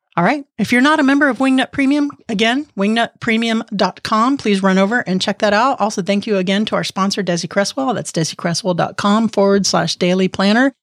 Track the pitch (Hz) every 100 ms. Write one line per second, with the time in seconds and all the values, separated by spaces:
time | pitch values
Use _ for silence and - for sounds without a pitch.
0 | _ - 180 294 - - 202 247 285 311
1 | 269 285 285 226 262 262 247 - 269 294
2 | 285 - - 208 226 254 302 - 202 226
3 | 226 - - 220 233 220 - 196 185 -
4 | - 220 240 285 220 196 196 190 196 240
5 | - 185 - 196 208 208 262 254 202 214
6 | 180 202 226 196 185 196 220 202 165 -
7 | 196 214 180 170 175 196 196 - 262 180
8 | 147 170 160 - 175 165 190 170 160 -
9 | 202 208 220 214 196 202 185 180 165 -
10 | 180 185 185 - 196 220 269 -